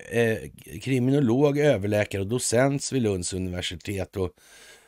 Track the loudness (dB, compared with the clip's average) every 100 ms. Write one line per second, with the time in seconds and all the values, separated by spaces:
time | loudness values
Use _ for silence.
0 | 0 0 2 0 -8 -16 -16 -10 -2 0
1 | 2 2 2 4 2 4 2 2 2 0
2 | 0 -2 -2 -2 0 2 2 0 -2 0
3 | 0 0 -4 -4 -4 -4 -6 -8 -8 -6
4 | -6 -4 -4 -6 -20 -20 -20 -20